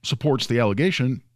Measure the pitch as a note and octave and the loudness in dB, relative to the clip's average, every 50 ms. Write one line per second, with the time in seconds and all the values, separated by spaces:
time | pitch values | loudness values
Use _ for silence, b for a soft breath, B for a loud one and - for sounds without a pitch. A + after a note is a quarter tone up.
0 | - - C#3+ A2+ - D3+ C3+ B2 - - A#2 A#2+ A#2 G#2 G2+ G#2 D#3 F#3+ - - | -4 -4 -6 -2 0 0 0 0 0 0 0 2 2 2 2 2 0 0 0 0
1 | C3 B2+ B2+ - _ _ _ | -2 -2 -2 -4 _ _ _